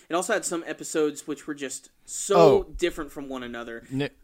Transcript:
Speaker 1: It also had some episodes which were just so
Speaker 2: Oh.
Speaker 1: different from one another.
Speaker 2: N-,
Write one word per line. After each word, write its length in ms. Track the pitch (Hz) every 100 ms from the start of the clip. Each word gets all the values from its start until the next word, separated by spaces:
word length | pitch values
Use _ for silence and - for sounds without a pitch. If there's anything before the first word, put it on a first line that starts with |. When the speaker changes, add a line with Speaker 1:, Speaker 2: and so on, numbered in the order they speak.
| -
Speaker 1:
It 40 |
also 200 | 165 185
had 100 | 196
some 180 | - 170 156
episodes 580 | 151 151 160 151 147 -
which 220 | 139 -
were 60 |
just 360 | 143 131 - - _ -
so 300 | - - 185
Speaker 2:
Oh. 260 | 160 196 160 147
Speaker 1:
different 360 | 175 170 143
from 160 | 151 139
one 140 | 131
another. 400 | 120 117 120 117 120
Speaker 2:
N-, 200 | 131 143 -